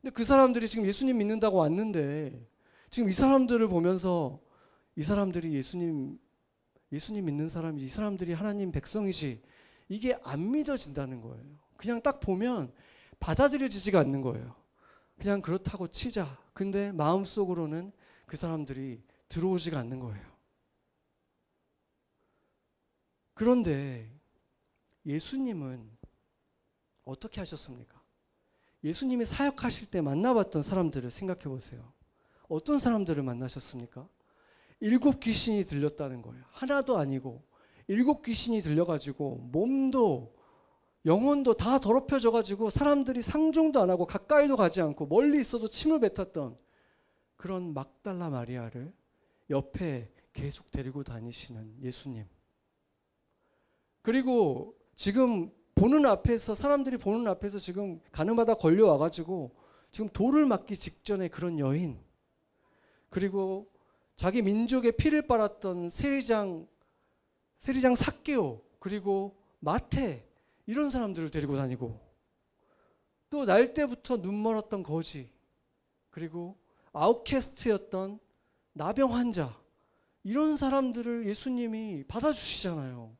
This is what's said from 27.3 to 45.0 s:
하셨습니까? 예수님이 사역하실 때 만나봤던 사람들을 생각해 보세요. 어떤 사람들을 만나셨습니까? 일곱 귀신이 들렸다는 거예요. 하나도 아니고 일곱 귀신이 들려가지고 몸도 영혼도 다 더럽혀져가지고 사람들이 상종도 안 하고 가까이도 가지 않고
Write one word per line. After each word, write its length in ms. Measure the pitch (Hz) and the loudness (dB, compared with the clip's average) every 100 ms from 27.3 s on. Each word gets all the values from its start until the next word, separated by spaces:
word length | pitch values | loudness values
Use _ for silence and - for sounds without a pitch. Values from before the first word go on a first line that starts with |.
| - | -10
하셨습니까? 600 | 185 151 - 120 117 _ _ _ _ _ _ _ _ _ | -10 -10 -12 -16 -20 _ _ _ _ _ _ _ _ _
예수님이 400 | 151 170 269 247 | -6 -4 -2 -2
사역하실 680 | 226 - 285 277 247 - 214 | -2 0 -2 0 -4 -6 -6
때 100 | 190 | -2
만나봤던 640 | 147 139 233 240 196 156 | 0 0 2 2 2 -2
사람들을 480 | 143 190 165 139 123 | -2 0 0 -2 -8
생각해 340 | - 196 180 | -8 -6 -6
보세요. 480 | 147 131 - 120 117 _ _ _ _ _ _ | -8 -10 -12 -18 -20 _ _ _ _ _ _
어떤 300 | 156 - 294 | -6 0 0
사람들을 440 | 247 226 180 147 | 2 0 0 -2
만나셨습니까? 840 | 135 120 127 131 - 127 120 - 151 _ _ _ _ _ _ _ | -2 -4 -8 -10 -12 -12 -14 -16 -20 _ _ _ _ _ _ _
일곱 400 | 214 247 277 269 | 2 4 4 2
귀신이 440 | 226 220 - 208 | 0 2 2 2
들렸다는 580 | 196 143 147 147 139 127 | 0 0 -2 -2 -10 -8
거예요. 200 | 110 123 127 | -14 -18 -20
하나도 480 | - 262 277 269 214 | -12 -2 0 2 0
아니고 440 | 139 135 131 117 _ _ _ _ - | 0 -2 -6 -14 _ _ _ _ -4
일곱 340 | 202 254 294 | 2 4 2
귀신이 380 | - 220 233 226 | 0 -2 2 0
들려가지고 880 | 160 151 170 156 143 135 143 123 123 | 2 2 2 0 -4 -6 -6 -6 -4
몸도 840 | 147 226 269 269 262 220 127 113 _ _ _ _ _ _ _ - | 0 2 2 2 4 4 2 -4 _ _ _ _ _ _ _ 2
영혼도 480 | 185 262 285 254 | 4 4 4 4
다 240 | 226 190 269 | 4 4 2
더럽혀져가지고 920 | 208 240 269 277 226 226 196 196 220 | 4 4 4 4 4 2 0 -2 0
사람들이 520 | - 285 285 262 247 | 2 4 4 2 -2
상종도 580 | 226 302 320 311 311 269 | -2 2 4 6 4 6
안 100 | 185 | 4
하고 140 | 180 | 2
가까이도 520 | 175 190 - 294 285 262 | 0 -4 4 6 6 6
가지 240 | 180 - | 4 4
않고 260 | 160 143 | -2 -2